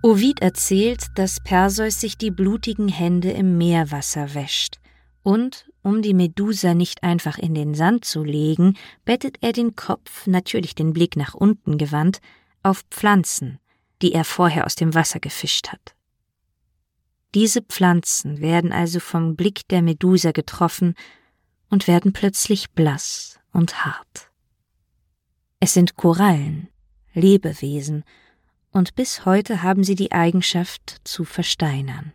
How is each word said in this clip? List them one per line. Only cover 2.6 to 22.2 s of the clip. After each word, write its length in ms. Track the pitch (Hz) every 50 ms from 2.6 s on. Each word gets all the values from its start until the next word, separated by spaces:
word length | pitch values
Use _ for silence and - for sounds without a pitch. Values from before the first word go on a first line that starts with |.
| - 226 214 214 208 202
Hände 420 | 165 151 170 175 175 180 175 185
im 260 | - - 190 185 180
Meerwasser 760 | 170 170 175 170 165 160 147 147 143 139 - - 156 143 139 143
wäscht 460 | 143 143 143 - - - - - _ _ _ _ _ _ _ _ _ _
und, 480 | 196 196 220 240 262 - - _ - _ _ _
um 180 | 196 202 220
die 120 | 208 214 196
Medusa 600 | 185 180 170 160 - 202 214 220 196 - 180 170
nicht 300 | 170 180 - - - -
einfach 340 | 175 175 170 - 156 -
in 180 | - - 160 160
den 200 | 151 147 151 147
Sand 280 | 151 165 180 226 240 -
zu 220 | - - 160 156
legen, 520 | 147 143 151 151 156 156 160 175 190 196 - - - - _ _
bettet 320 | - 233 247 - 269 269 -
er 140 | - 233 226
den 240 | 240 233 233 220
Kopf, 500 | - - - 226 - _ - - - -
natürlich 480 | 202 185 180 180 - - 226 170 160 -
den 160 | - 156 160
Blick 240 | 160 165 170 175 -
nach 180 | - 143 - -
unten 440 | - 147 151 165 - _ - 151
gewandt, 420 | 151 151 143 151 147 156 180 190 - _ - _ _ _ _ _ _
auf 220 | _ 196 190 - - _
Pflanzen, 680 | - - - 208 208 190 165 - - - 139 127 135 - _ _ _ _ _ _ _ _
die 100 | - 175
er 140 | - 165 160
vorher 400 | - - - 180 170 151 160 -
aus 100 | - -
dem 180 | - 170 160 156
Wasser 280 | 165 156 - - 165
gefischt 480 | - 147 - - - 151 - - - -
hat. 260 | - - _ - _ _ _ _ _ _ _ _ _ _ _ _ _ _ _ _ _ _ _ _ _ _ _ _ _ _ _ _ -
Diese 260 | 202 220 214 - 240
Pflanzen 800 | 220 _ - - 185 180 175 175 - - - - - 147 147 147
werden 320 | 156 160 165 170 170 170
also 300 | - - 170 165 170 175
vom 340 | - - - 170 165 165 160
Blick 320 | - 175 202 196 - -
der 140 | _ 185 180
Medusa 500 | 170 165 160 - - 180 185 180 - 165
getroffen 640 | 151 - 151 - - - 180 165 - - 185 175 175 - - - - _ _ _ _ _ _ _ _ _ _ _
und 160 | 208 196 -
werden 280 | - 175 175 - 196 196
plötzlich 580 | -